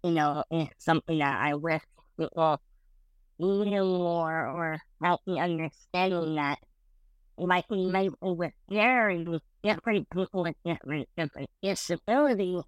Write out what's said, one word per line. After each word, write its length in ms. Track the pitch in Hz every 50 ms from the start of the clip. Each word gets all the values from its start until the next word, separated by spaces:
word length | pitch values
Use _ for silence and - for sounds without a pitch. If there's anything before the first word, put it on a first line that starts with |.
you 100 | - 175
know, 320 | 165 160 151 147 143 151 - _
is 180 | 160 165 156 - - _
something 400 | - - 165 156 - - 165 156
that 220 | 147 139 139 92
I 140 | 120 147 147
wish 280 | 147 151 165 160 156 - _ _ _ _ _ _ -
people 420 | 160 - - 165 160 160 151 139 _ _ _ _ _ _ _ _ _ _ _ _ _ _ _ _
knew 460 | 165 190 196 196 208 202 202 196 190
more 600 | 190 185 180 175 170 170 170 165 160 160 160 143
or 320 | 117 135 170 170 160 160 160 - _ _ _
help 180 | 160 175 175 170 _
me 120 | - 185 147
understanding 920 | 160 175 170 160 160 151 _ _ _ _ - 180 185 190 185 170 165 156 156
that, 220 | 151 147 143 143 - _ _ _ _ _ _ _ _ _ _ _ _ _ _ _
like 280 | - - 170 180 180 170 _
we 160 | 220 190 185
mentioned 300 | 185 185 196 196 190 - _
with 320 | - 196 180 165 175 160 - _ _ -
Jerry, 540 | 196 214 208 240 254 247 226 208 185 170
with 200 | 165 170 165 156 _ _ _ _
different 460 | - 208 214 165 _ 233 226 196 - _
people 320 | - 180 190 - - 190
with 140 | 175 170 156 _ _
different, 440 | 170 165 - - - 147 151 131 _ _
different 320 | - 165 147 _ - 139 - _ _
disabilities 1000 | - 285 294 - - - - 160 _ - 226 269 302 285 247 196 196 180 180 175 175